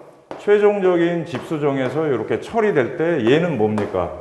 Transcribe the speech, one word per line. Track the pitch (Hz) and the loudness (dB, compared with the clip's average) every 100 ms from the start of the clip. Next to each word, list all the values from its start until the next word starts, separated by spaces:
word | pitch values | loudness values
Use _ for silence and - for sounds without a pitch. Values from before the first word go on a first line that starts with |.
| - - _ - | -20 -20 _ -10
최종적인 | - 208 208 202 185 175 170 170 156 | 0 4 4 2 2 2 2 0 -4
집수정에서 | 123 - 160 147 135 127 131 160 | -8 -6 -2 0 0 -2 -2 -2
이렇게 | 120 110 147 | -2 -2 -4
처리될 | - 226 214 156 113 - | -4 -2 2 2 0 0
때 | 160 165 110 | -2 0 4
얘는 | 147 175 131 | 4 2 0
뭡니까? | 107 107 98 92 87 - | 0 0 -2 -2 -4 -4